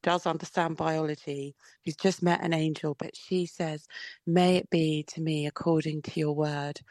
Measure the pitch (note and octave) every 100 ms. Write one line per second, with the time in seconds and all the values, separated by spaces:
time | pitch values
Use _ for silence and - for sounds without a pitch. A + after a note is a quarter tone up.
0 | - F3+ F3+ E3 - - E3 D#3+ D#3+ D#3+
1 | D#3 D3+ - C#3+ C#3 - - _ - D#3
2 | F#3+ F#3 F3 E3+ E3+ E3 D#3 D3+ D#3 -
3 | D#3+ - - F#3 F3 - E3 D3+ - -
4 | - - - E3+ F3+ F3+ - E3+ D#3 D3+
5 | D3+ - D#3+ D3+ D3 - - D#3+ D#3 D3+
6 | - - D3+ D3 D3+ D3 C#3+ D3 -